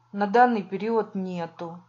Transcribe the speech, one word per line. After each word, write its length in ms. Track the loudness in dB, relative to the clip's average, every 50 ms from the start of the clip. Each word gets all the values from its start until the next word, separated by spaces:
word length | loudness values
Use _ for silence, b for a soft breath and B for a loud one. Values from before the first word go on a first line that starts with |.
| _ _
на 160 | -6 -4 -4 2
данный 340 | 6 6 6 6 4 0
период 540 | -4 -6 -6 -6 -4 -2 0 0 -2 -2 -6
нету. 680 | -8 -6 -6 -6 -6 -8 -8 -10 -12 -12 -12 -12 -16 -20